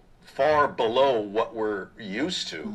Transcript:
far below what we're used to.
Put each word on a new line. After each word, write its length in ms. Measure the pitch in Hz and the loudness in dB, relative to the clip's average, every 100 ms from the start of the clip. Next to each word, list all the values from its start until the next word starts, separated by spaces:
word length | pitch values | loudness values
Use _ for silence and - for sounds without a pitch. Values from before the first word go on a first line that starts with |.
| _ - | _ -20
far 440 | - - 147 147 139 | -14 0 2 4 2
below 520 | - 113 127 139 117 | 2 0 4 4 2
what 340 | 101 107 113 | 0 -2 -2
we're 340 | 113 107 98 - - | -2 -2 -2 -8 -14
used 500 | 104 104 170 180 - | -8 -4 -4 -4 -8
to. 160 | 165 214 | -8 -8